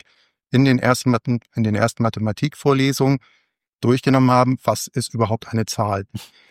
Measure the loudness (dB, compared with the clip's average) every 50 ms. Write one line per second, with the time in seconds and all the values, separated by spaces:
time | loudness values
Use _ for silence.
0 | -14 _ _ _ _ _ _ _ _ -2 2 2 4 4 4 2 2 0 0 0
1 | 0 0 0 0 0 -2 -4 -4 _ _ -4 -2 -2 0 0 0 0 -2 -2 -2
2 | -4 -4 -2 -4 -4 -6 -4 -4 -4 -6 -6 -2 0 0 2 2 2 0 0 0
3 | 0 0 0 -2 _ _ _ _ _ _ _ _ _ _ _ -4 0 0 0 2
4 | 2 2 2 4 4 4 4 4 4 2 0 -2 -2 -4 -2 -2 -6 -8 -8 -8
5 | -8 -6 -4 -4 -2 -2 -2 -6 -6 -6 -4 -4 -4 -4 -4 -6 -4 -4 -4 -6
6 | -6 _ -14 -16 -16 -16 _ _ _ _